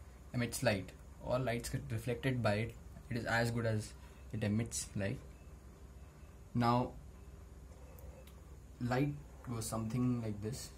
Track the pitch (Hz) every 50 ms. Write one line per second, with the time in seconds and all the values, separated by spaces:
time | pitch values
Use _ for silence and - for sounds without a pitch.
0 | - - - - - - - 123 120 117 - - 131 117 104 95 - - - -
1 | - - - - - 117 120 127 131 117 120 120 - - - 113 - - 113 110
2 | - 123 117 - - 135 127 123 110 107 101 107 113 110 - - - - - -
3 | - - 110 120 110 - 110 117 120 117 117 117 113 113 110 107 104 - - -
4 | - - - - - - - 107 110 104 104 113 117 - - - - - - 104
5 | 98 104 131 - - - - - - - - - - - - - - - - -
6 | - - - - - - - - - - - 123 120 120 120 123 127 - - -
7 | - - - - - - - - - - - - - - - - - - - -
8 | - - - - - - - - - - - - - - - - 123 120 123 131
9 | 147 147 143 - - - - - - 131 120 113 110 - 113 113 110 110 120 123
10 | 123 123 123 120 113 107 101 101 107 107 135 - - - -